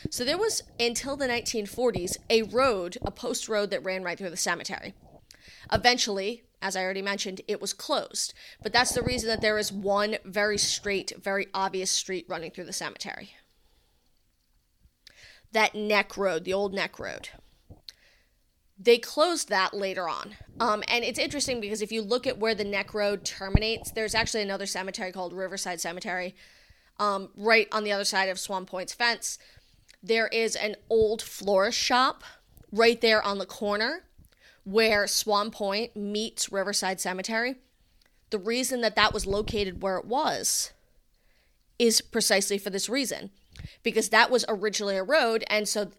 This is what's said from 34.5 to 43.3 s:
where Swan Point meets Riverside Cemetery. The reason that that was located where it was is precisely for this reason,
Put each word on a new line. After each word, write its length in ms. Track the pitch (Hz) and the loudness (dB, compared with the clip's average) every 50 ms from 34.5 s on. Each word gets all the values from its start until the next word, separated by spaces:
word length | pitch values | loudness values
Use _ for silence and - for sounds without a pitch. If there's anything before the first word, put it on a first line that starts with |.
| - _ - | -20 _ -10
where 420 | 196 190 226 220 214 208 208 202 | 0 4 4 6 6 6 4 2
Swan 440 | 202 - - - 214 208 202 208 226 | 2 0 0 2 2 2 2 2 0
Point 440 | - - 208 196 196 208 233 - - | -4 -4 -2 -2 0 -2 -2 -4 -6
meets 560 | 214 202 202 208 208 220 - - - - - | -8 -6 -4 -2 -4 -4 -4 -4 -6 -6 -4
Riverside 480 | - 196 190 208 202 - 202 185 190 180 | -2 -2 -2 0 -2 0 0 -2 -2 -2
Cemetery. 560 | - 185 185 190 190 - 226 226 240 254 269 - _ _ _ _ _ _ _ _ _ _ _ _ _ - | -4 -4 -4 -4 -4 -2 -2 -2 -2 -2 -4 -6 _ _ _ _ _ _ _ _ _ _ _ _ _ -6
The 100 | 220 202 | -6 -4
reason 420 | 180 220 233 254 262 - 262 247 | -2 0 0 0 0 0 0 0
that 140 | 233 214 214 | 0 0 4
that 160 | 220 208 214 214 | 6 4 4 4
was 120 | 214 - | 0 -2
located 560 | 196 196 208 202 - 226 208 202 190 175 185 | 0 0 0 0 -2 -2 -2 -2 -2 -4 -4
where 160 | 185 190 185 | -4 -2 -2
it 80 | 180 - | -2 -4
was 680 | 196 233 285 311 240 147 98 - - - - - - - _ _ _ _ _ _ _ _ _ _ _ _ _ _ _ _ _ _ _ _ - | -2 -2 0 0 0 0 0 0 0 0 0 -2 -4 -8 _ _ _ _ _ _ _ _ _ _ _ _ _ _ _ _ _ _ _ _ 4
is 220 | 240 226 220 - | 4 6 6 4
precisely 560 | - - - 226 208 - 208 196 196 - 202 | 0 0 -2 0 2 4 4 2 2 2 -2
for 140 | 196 - 208 | -2 -4 -4
this 180 | 185 196 - - | -4 -4 -4 -2
reason, 420 | 233 277 262 - - - - 196 | -2 -2 -2 -2 -4 -8 -10 -14